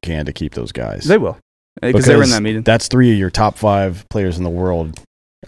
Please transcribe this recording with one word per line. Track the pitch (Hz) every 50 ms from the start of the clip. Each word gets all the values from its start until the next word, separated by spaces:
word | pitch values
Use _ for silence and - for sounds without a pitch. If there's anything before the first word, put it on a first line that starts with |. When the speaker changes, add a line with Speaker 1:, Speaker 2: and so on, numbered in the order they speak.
Speaker 1:
can | - 85 82 78 76
to | -
keep | - - 82 71 -
those | - 58 55
guys. | - 62 60 53 50 50 -
Speaker 2:
They | 151 190 220
will, | 131 87 - - _ _ _ _ _ _ _ -
uh, | - 123
'cause | - - 131
they | 135 143
were | 143
in | 139 131
Speaker 1:
Because |
Speaker 2:
that | 120 110
meeting. | 104 110 110 110
Speaker 1:
that's | 113 113 113 117 - -
three | 123 127 127 120
of | 110 101
your | 95 90
top | - - 107 104 - -
five | 110 107 101 101 98 95 87 101 - -
players | - 107 98 92 85 87
in | 90
the | 87
world | 85 87 92 92 87 85 82 78 78 - - _ _ _ _ _ _ _ -